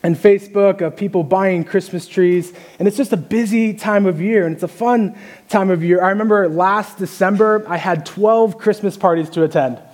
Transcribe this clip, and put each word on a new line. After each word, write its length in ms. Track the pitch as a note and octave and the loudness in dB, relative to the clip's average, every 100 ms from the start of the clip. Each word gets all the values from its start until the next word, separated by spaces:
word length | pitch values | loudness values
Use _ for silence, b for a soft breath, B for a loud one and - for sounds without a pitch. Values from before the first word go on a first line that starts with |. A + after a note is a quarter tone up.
| F3+ | 0
and 120 | D#3+ | 0
Facebook 640 | G#3 G3+ G3 G3+ G3+ F#3+ | 0 0 -2 0 0 0
of 160 | E3 D#3 | -6 -6
people 260 | G3+ F#3 | -6 -4
buying 400 | D3+ F#3 F#3+ F3+ | -2 0 0 -2
Christmas 440 | D#3+ F#3+ F3+ F#3 - | -2 -4 -4 -12 -8
trees. 440 | - F3+ F3+ F3 B B B | 0 2 0 -4 B B B
And 120 | G3+ | -4
it's 80 | G#3 | -2
just 160 | C4 | -2
a 40 | G3 | -4
busy 560 | C#3+ A3 A3+ A3+ A3 | -2 -4 0 0 -2
time 320 | G#3 G#3 G#3 G3 | -2 -2 2 2
of 140 | D#3+ | 0
year, 260 | F#3 A3+ E3+ | 0 0 0
and 80 | |
it's 100 | D#3+ | -4
a 40 | F3 | -8
fun 500 | - A#3 B3 G3+ B B B B | -4 0 2 0 B B B B
time 220 | G#3+ F#3+ | 0 2
of 120 | F3+ | 0
year. 220 | E3+ F3+ | 2 2
I 60 | F#3 | 2
remember 400 | G3 A3 G#3 F#3 | 0 2 2 2
last 480 | D#3+ F3+ G#3 G#3 - | 2 2 0 -4 -8
December, 680 | F#3+ - F#3 G3+ G#3+ G#3+ G#3+ | -10 -2 0 4 2 2 -2
I 80 | E3+ | -6
had 280 | E3+ E3+ D3+ | -2 -4 -4
twelve 520 | - G#3+ A3+ A3+ - | 0 2 4 2 0
Christmas 400 | - G#3 G3+ - | -2 -2 -4 0
parties 320 | F#3+ E3+ D#3+ | 0 0 -2
to 140 | E3 | 0
attend. 360 | D#3+ D#3 C3 A#2+ - | 0 2 0 -4 -14